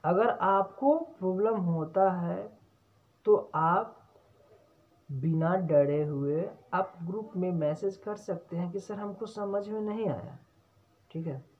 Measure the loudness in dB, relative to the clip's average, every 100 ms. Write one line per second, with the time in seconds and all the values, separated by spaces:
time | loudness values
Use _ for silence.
0 | 2 4 2 2 2 2 2 0 2 2
1 | 0 -4 -2 2 2 2 0 0 0 2
2 | 2 2 -4 -6 -8 -16 _ _ _ _
3 | _ _ 4 4 4 0 2 2 0 -12
4 | _ -20 _ _ _ -20 _ _ _ _
5 | -10 -4 0 2 2 2 4 4 6 2
6 | 0 -2 0 -2 -4 -10 -4 -2 -2 -6
7 | -8 -8 -6 -4 -2 0 0 0 -4 -4
8 | -10 -10 -8 -8 -6 -6 -6 -6 -8 -10
9 | -8 -8 -10 -8 -4 -4 -4 -6 -6 -4
10 | -4 -4 -8 -16 -20 _ _ _ _ _
11 | _ -8 -8 -8 -12